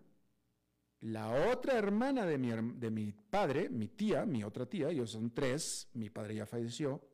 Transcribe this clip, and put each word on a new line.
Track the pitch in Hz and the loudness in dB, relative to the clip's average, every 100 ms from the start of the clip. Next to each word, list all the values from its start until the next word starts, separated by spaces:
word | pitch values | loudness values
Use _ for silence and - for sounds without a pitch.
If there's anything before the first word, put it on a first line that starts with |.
| - _ _ _ _ _ _ _ _ - | -16 _ _ _ _ _ _ _ _ -10
la | 113 110 110 123 196 | -6 -4 0 2 2
otra | 247 277 247 | 2 2 2
hermana | 202 208 262 269 185 | 2 2 2 2 2
de | 139 | 2
mi | 127 | 2
herm-, | 113 117 123 | 0 -2 -2
de | 117 | -2
mi | 110 104 | -2 -2
padre, | 101 - 196 180 135 277 | -6 -2 2 4 2 0
mi | 117 104 | -2 -4
tía, | - 214 143 208 | 0 2 2 2
mi | 123 | 0
otra | 104 113 123 | -2 -4 -4
tía, | 196 143 | 0 0
ellos | 160 117 | 0 -2
son | 110 117 | -2 -2
tres, | 120 135 143 - - - | 0 0 0 -2 -6 -8
mi | 123 107 | -6 -6
padre | - 107 107 | -6 -4 -4
ya | 107 | -4
falleció, | 120 117 117 143 - - | -2 -2 0 -2 -2 -8